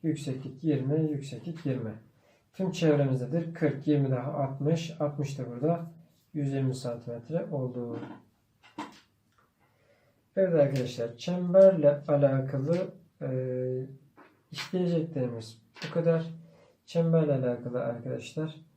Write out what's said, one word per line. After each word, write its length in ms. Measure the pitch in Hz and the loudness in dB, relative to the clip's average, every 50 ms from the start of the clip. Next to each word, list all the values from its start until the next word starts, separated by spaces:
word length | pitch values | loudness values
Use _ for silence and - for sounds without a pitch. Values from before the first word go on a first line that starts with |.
| - | 0
Yükseklik 600 | 160 147 - - 147 127 - - 127 - - - | -2 -2 -2 -4 -6 -8 -6 -8 -12 -12 -6 -2
yirmi, 480 | 160 147 127 123 135 151 160 156 151 | 0 0 0 0 0 0 2 2 0
yükseklik 540 | 147 135 - - 123 113 - 175 160 - - | -2 -4 -6 -8 -12 -10 -10 -10 -12 -6 -4
yirmi. 260 | 139 127 120 110 110 107 - - _ _ _ _ _ _ _ _ _ _ | -4 -4 -4 -4 -8 -8 -10 -16 _ _ _ _ _ _ _ _ _ _
Tüm 180 | - 190 180 | -6 -4 -4
çevremiz 500 | - - 170 156 147 143 139 135 127 127 | -2 2 4 4 4 4 4 2 2 -2
nedir? 320 | 123 135 147 170 165 - - | -2 -2 -2 -2 -2 -4 -4
Kırk, 340 | - 165 151 - - - 151 | 0 0 0 0 -2 0 2
yirmi 240 | 147 143 139 131 | 2 4 4 2
daha 220 | 131 123 123 139 - | 0 0 -2 -4 -2
altmış, 680 | - 139 135 - - 135 147 165 165 - - - - | -2 -4 -4 -4 -2 0 0 0 0 -2 -6 -6 -4
altmış 380 | 151 143 - - 147 135 - - | -4 -4 -2 -4 -6 -6 -4 -8
da 40 | 127 127 | -8 -8
burada 400 | 120 120 135 156 170 165 - - - - - _ _ _ _ _ _ | -8 -4 0 0 0 0 -4 -10 -14 -20 -20 _ _ _ _ _ _
yüz 200 | 151 143 139 135 | -4 -4 -2 0
yirmi 220 | 139 135 131 127 | 0 0 0 -2
santimetre 720 | - - 123 117 117 - 120 117 117 113 - 156 170 - - | -2 -6 -8 -8 -8 -8 -10 -12 -12 -10 -6 -4 -4 -4 -4
oldu. 480 | 160 139 131 127 123 123 120 117 117 - - - - - - _ _ _ _ _ _ _ _ - _ - - - - - _ _ _ _ _ _ _ _ _ _ _ _ _ _ _ _ _ _ _ _ _ _ _ _ _ _ _ | -4 -4 -4 -4 -4 -6 -6 -6 -6 -8 -10 -12 -14 -18 -20 _ _ _ _ _ _ _ _ -20 _ -16 -16 -16 -16 -20 _ _ _ _ _ _ _ _ _ _ _ _ _ _ _ _ _ _ _ _ _ _ _ _ _ _ _
Evet 180 | 190 190 180 170 | 2 2 4 6
arkadaşlar, 640 | 156 143 135 135 135 123 - - - 117 117 - - | 4 4 4 4 0 -2 -2 -4 -4 -6 -6 -6 -8
çemberle 840 | - - 180 180 180 175 175 190 190 190 190 165 147 147 143 143 - - | -6 -4 -2 -2 -2 4 8 10 10 10 10 8 6 6 4 4 0 0
alakalı, 680 | 147 143 143 135 135 135 131 - - 131 135 151 170 180 190 - - - - _ _ _ | 2 4 6 4 4 4 0 0 -2 -4 0 0 0 0 0 -4 -8 -16 -20 _ _ _
e, 80 | - 135 131 127 131 127 127 127 127 127 127 131 131 131 135 135 _ _ _ - - - _ _ _ _ | -6 -4 -4 -2 -2 -2 -4 -4 -2 -4 -4 -4 -6 -8 -12 -20 _ _ _ -20 -20 -20 _ _ _ _
işleyeceklerimiz 1120 | - - - - - 185 180 170 170 165 156 165 - 139 127 120 117 113 110 - - - _ _ _ - - | -14 -12 -10 -6 -2 -2 0 2 2 0 0 -2 -2 -2 -2 -2 -4 -8 -10 -12 -16 -20 _ _ _ -12 -12
bu 100 | - - | -4 -2
kadar. 320 | 170 160 170 165 165 160 - - - - - - - - _ _ _ _ | 0 2 4 2 2 0 -4 -10 -14 -18 -20 -20 -20 -20 _ _ _ _
Çemberle 480 | - - 170 165 165 160 160 156 147 139 | -4 0 2 2 4 6 4 6 4 2
alakalı 480 | 131 127 123 120 123 120 120 120 123 | 2 2 0 -2 -2 -4 -6 -4 -2
arkadaşlar 720 | - 120 120 117 - 131 123 110 - - - 160 156 156 - - - _ _ | -2 -2 -4 -6 -6 -6 -6 -6 -8 -8 -8 -6 -6 -6 -8 -14 -20 _ _